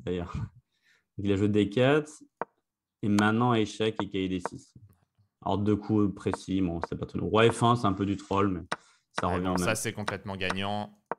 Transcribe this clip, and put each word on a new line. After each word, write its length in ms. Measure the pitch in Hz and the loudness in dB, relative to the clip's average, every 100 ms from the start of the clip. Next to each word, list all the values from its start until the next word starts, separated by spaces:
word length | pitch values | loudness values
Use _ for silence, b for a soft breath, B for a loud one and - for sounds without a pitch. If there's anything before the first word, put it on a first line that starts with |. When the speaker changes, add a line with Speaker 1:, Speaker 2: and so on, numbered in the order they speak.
Speaker 1:
d'ailleurs. 320 | - 90 82 | -6 -6 -6
<laughs> 840 | - - - _ _ _ _ _ - | -8 -10 -12 _ _ _ _ _ -6
Il 120 | 98 | 0
a 40 | 98 | 2
joué 120 | 104 | 2
D 200 | 104 101 | 2 2
quatre, 440 | 123 127 151 147 - - - - _ _ _ _ _ | 2 4 2 0 -10 -18 -12 -12 _ _ _ _ _
et 60 | 107 | 0
maintenant 460 | 104 104 110 123 | 4 4 4 2
échec 420 | 113 107 - 110 107 | 2 0 -2 -2 -2
et 80 | 95 | -4
cavalier 200 | 95 95 | -2 -2
D 120 | 92 90 | -2 -6
six. 240 | - - - - _ _ _ _ _ | -10 -18 -20 -20 _ _ _ _ _
Alors, 140 | 90 95 | -2 0
deux 160 | 104 | 2
coups 400 | 101 - 107 101 | 0 2 2 2
précis, 460 | - 104 92 - 95 | 0 -4 -6 -2 -2
bon, 200 | 92 85 - | 0 -2 -6
c'est 80 | 95 | -8
pas 100 | 87 | -8
trop. 120 | 92 90 | -6 0
Roi 240 | 104 117 | 4 4
F 140 | 113 | 4
un, 100 | 117 | 2
c'est 120 | 113 104 | 4 2
un 40 | |
peu 140 | 95 101 | 0 -2
du 100 | 98 | -2
troll, 320 | - 98 101 | -2 0 2
mais 100 | 90 82 - b b _ - | 0 -6 -10 b b _ -4
ça 80 | 92 | -2
Speaker 2:
Ouais, 80 | |
Speaker 1:
revient 120 | 90 92 | 0 0
Speaker 2:
bon, 80 | |
Speaker 1:
au 40 | 90 | -2
Speaker 2:
ça, 80 | 90 | -2
Speaker 1:
même. 80 | |
Speaker 2:
c'est 180 | 110 113 | -2 -4
complètement 440 | 104 104 98 98 95 | -6 -6 -8 -8 -6
gagnant. 600 | 92 95 98 104 107 - - | -4 -2 -2 -4 -6 -12 -12